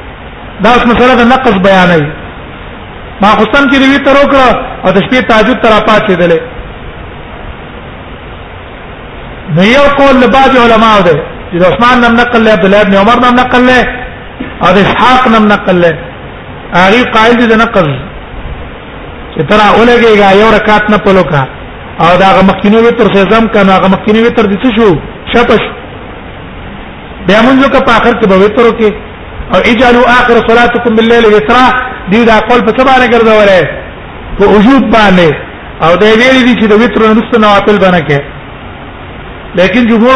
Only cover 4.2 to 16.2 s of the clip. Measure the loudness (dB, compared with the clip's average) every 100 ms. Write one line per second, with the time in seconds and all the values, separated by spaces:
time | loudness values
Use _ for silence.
4.2 | 2 2 2 0 -4 -4 0 0 0 -2
5.2 | 0 0 2 0 2 2 2 0 0 0
6.2 | 0 0 -2 -14 -14 -16 -16 -16 -16 -18
7.2 | -18 -16 -16 -16 -16 -16 -18 -18 -18 -18
8.2 | -18 -18 -18 -18 -18 -18 -18 -18 -18 -18
9.2 | -16 -16 -4 0 2 4 2 2 2 4
10.2 | 2 2 2 4 4 4 4 2 2 0
11.2 | -4 -14 -8 0 0 2 2 2 2 2
12.2 | 0 0 0 2 2 2 2 2 2 2
13.2 | 2 2 0 2 2 2 0 -6 -14 -16
14.2 | -18 -14 -12 -4 0 2 2 0 2 2
15.2 | 2 2 2 0 0 2 0 -2 -10 -16